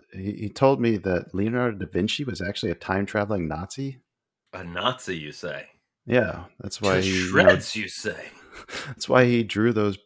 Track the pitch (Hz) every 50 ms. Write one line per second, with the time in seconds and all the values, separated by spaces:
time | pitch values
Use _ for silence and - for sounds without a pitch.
0 | _ _ - 95 95 104 101 - 107 101 - - 135 135 139 135 120 117 110 98
1 | - 95 90 87 80 - - 95 101 113 120 123 123 120 107 95 - - - 87
2 | 95 110 - - 147 131 98 85 92 98 101 - - 101 85 - - - 95 98
3 | 101 95 - 107 104 101 107 95 85 76 76 78 92 - - 135 139 135 131 127
4 | _ _ _ _ _ _ _ _ _ _ - 95 90 85 85 90 98 123 127 -
5 | - 101 90 80 76 73 71 - - 82 71 65 - - _ _ _ _ _ _
6 | _ - 117 123 110 87 - 87 90 - _ - - 98 - - 107 98 95 92
7 | 95 95 95 92 92 90 101 143 185 92 - - - - - 110 101 90 - -
8 | - 107 - - - - - - - - - - - - - - - 139 131 -
9 | - - 127 127 127 123 120 120 113 98 - 101 110 120 110 107 107 104 95 -
10 | _